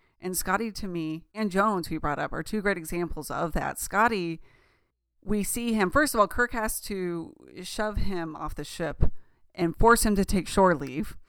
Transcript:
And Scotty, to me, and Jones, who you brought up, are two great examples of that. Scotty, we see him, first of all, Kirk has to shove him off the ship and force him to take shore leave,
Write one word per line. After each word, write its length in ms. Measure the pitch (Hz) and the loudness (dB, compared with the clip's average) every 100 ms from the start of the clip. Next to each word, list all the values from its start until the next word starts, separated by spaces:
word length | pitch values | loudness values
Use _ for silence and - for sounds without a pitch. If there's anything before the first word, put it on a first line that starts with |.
| _ _ | _ _
And 160 | 185 180 | -6 -4
Scotty, 340 | - 196 226 | -2 -2 -2
to 140 | 190 202 | -6 -6
me, 360 | 175 156 160 - | -4 -4 -8 -10
and 160 | 214 208 | -4 0
Jones, 380 | 185 214 190 160 | 2 2 0 -2
who 80 | 160 | -4
you 40 | |
brought 200 | 151 143 | -2 -2
up, 120 | 156 | -4
are 120 | - | -6
two 180 | - 214 | -4 -2
great 160 | 196 180 | 0 -2
examples 540 | 156 175 170 160 147 | -4 -4 -4 -6 -6
of 220 | 135 165 | -4 -2
that. 260 | 151 143 139 | -2 -4 -6
Scotty, 600 | - 196 233 208 170 160 - _ _ _ _ _ _ _ | -2 2 2 0 -4 -8 -14 _ _ _ _ _ _ _
we 180 | 190 208 | -2 -2
see 320 | 190 233 240 | -2 -4 -2
him, 160 | 220 180 | 2 2
first 240 | 277 294 | 4 2
of 60 | 226 | 4
all, 80 | 196 | 2
Kirk 240 | - 240 | 2 -2
has 280 | 240 220 - | -2 -4 -6
to 520 | - 196 180 170 - - 64 67 | -8 -6 -6 -6 -10 -16 -20 -16
shove 340 | 180 - 214 202 | -10 -6 -2 -2
him 380 | 196 180 165 156 | -2 -2 -6 -8
off 180 | 156 | -8
the 120 | - 151 | -8 -10
ship 400 | - 160 - - - - _ _ - | -6 -6 6 6 6 -6 _ _ -4
and 200 | 170 - | -4 4
force 280 | 226 233 226 | 6 8 6
him 100 | 202 | 2
to 80 | 190 | 2
take 220 | 196 - | 0 2
shore 280 | 202 185 151 | 4 6 4
leave, 400 | 135 135 214 - | -2 -6 -6 -10